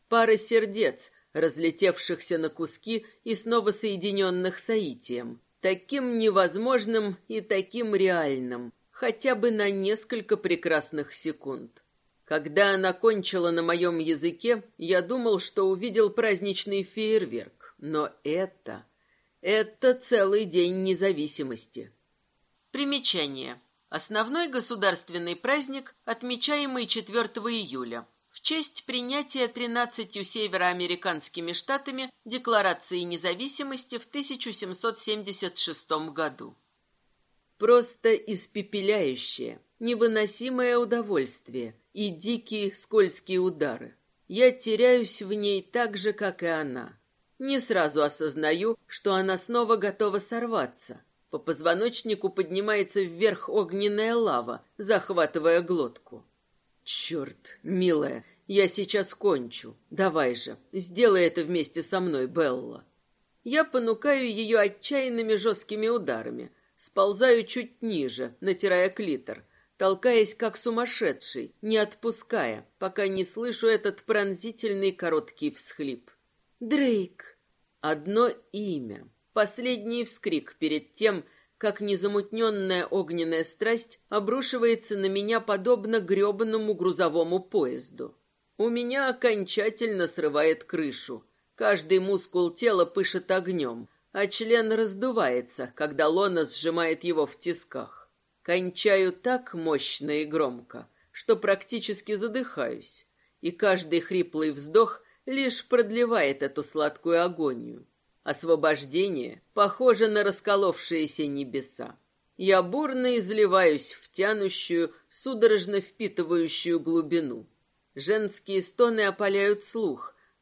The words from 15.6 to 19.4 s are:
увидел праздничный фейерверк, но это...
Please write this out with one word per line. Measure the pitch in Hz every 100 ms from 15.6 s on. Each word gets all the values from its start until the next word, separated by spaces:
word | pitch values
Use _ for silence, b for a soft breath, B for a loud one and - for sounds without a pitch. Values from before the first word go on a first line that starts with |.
| 190
увидел | 190 233 208 208
праздничный | 220 226 185 202 190 208 196
фейерверк, | 185 220 214 220 165 113 - _ - _
но | 143 156 151 -
это... | 147 170 190 - - 107 - _ _ _ _ _